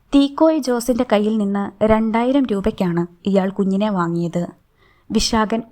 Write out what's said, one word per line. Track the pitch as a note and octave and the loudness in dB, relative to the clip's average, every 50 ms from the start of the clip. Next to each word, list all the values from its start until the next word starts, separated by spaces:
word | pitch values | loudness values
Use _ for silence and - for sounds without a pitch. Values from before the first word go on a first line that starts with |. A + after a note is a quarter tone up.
| _ - - | _ 0 2
തീക്കോയ് | C#4 C#4 C#4 C#4 - D#4+ D#4+ D#4+ D#4 | 2 2 2 2 2 2 4 4 2
ജോസിന്റെ | B3 B3+ B3 A#3 A#3 - A#3+ A#3 B3 - | -2 -2 -2 -2 -2 -2 -2 -2 0 0
കയ്യിൽ | G#3+ G#3 G#3 G#3+ A3 | 0 0 2 0 0
നിന്ന് | A3 G3+ G3 G3+ G3+ G3+ - - - G#3+ | 0 -2 -2 -2 -2 -4 -6 -4 -2 2
രണ്ടായിരം | A3 A3 A3 A3+ A3 G#3+ A3+ A#3+ B3+ C4+ C#4+ C4 | 2 2 2 2 0 0 0 0 2 2 2 2
രൂപയ്ക്കാണ് | A3+ G#3 G3 G3 G#3+ A3 - F#3+ F3 E3+ E3+ F3 F3 - _ - | 0 -2 -2 -2 -2 -2 -2 -2 0 0 -2 -2 -4 -6 _ -4
ഇയാൾ | G3 F#3+ G3 F#3 G3 | 0 0 2 0 0
കുഞ്ഞിനെ | G3 - G3 G3 F#3+ F#3+ G#3+ G#3+ | -2 -2 -2 0 0 0 0 0
വാങ്ങിയത്. | G3+ F3+ E3+ E3 E3+ E3+ F3 E3 E3 F3 E3+ - - _ _ _ _ _ _ _ _ _ _ - | 0 0 -2 -2 -2 -2 -2 -2 -4 -4 -6 -6 -10 _ _ _ _ _ _ _ _ _ _ -4
വിശാഖൻ | G#3 A3 - - A#3+ A3 A3 G3 A3+ A3+ A3+ - | -2 -2 0 0 0 0 0 0 -2 -4 -4 -2